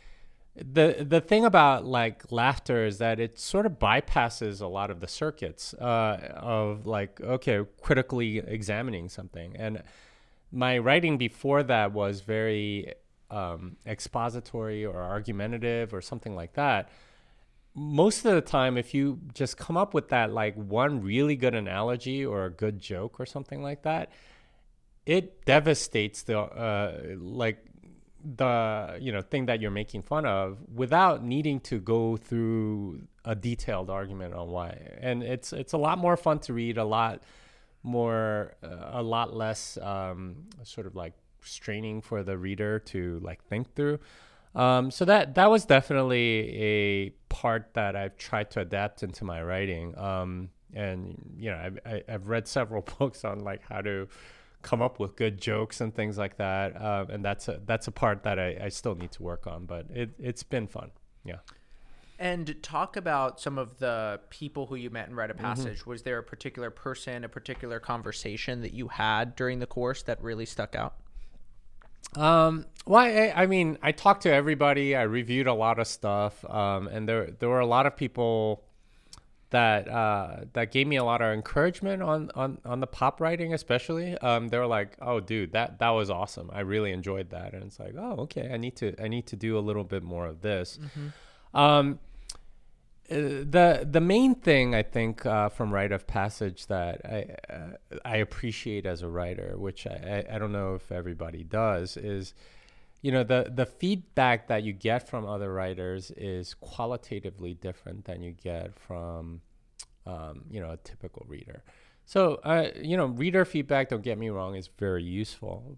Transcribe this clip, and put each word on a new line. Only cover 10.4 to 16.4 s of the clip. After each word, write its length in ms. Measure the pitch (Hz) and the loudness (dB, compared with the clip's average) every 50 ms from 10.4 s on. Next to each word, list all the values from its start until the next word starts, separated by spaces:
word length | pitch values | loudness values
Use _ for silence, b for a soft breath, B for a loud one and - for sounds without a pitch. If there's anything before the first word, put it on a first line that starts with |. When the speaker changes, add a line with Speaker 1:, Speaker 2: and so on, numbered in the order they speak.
| b b | b b
Speaker 1:
my 280 | - 127 127 127 127 123 | -4 -2 0 2 2 2
writing 400 | 113 127 143 170 170 165 151 127 | 4 6 6 6 6 4 2 2
before 420 | 123 113 - - - 139 139 143 | 0 -2 -4 -2 0 2 4 4
that 320 | 143 131 123 110 104 101 101 | 4 4 4 4 4 2 2
was 280 | 104 101 98 101 95 | 0 0 0 -2 -4
very, 680 | 95 107 107 110 110 110 107 104 104 104 101 101 - - - - _ _ _ _ _ - | -4 -2 0 0 2 0 0 0 0 -2 -4 -4 -6 -8 -12 -16 _ _ _ _ _ -10
um, 460 | 107 104 95 87 85 82 90 90 - - - | -8 -6 -6 -6 -6 -8 -10 -12 -14 -12 -10
expository 1000 | 110 107 - - - - 117 117 120 110 120 113 - - 117 110 110 107 107 107 | -8 -8 -8 -8 -6 -4 -2 -2 -2 -4 -6 -10 -8 -8 -6 -4 -4 -4 -4 -4
or 160 | 104 87 90 | -4 -4 -4
argumentative 960 | 90 90 98 104 104 104 104 101 101 110 120 117 113 120 117 117 117 110 110 | -4 -4 -4 -4 -4 -4 -4 -4 -2 -4 -4 -2 -2 0 0 0 -2 -4 -6
or 80 | 92 | -8
something 320 | - - 131 117 - 113 101 | -8 -8 -10 -10 -8 -8 -8
like 180 | 90 | -8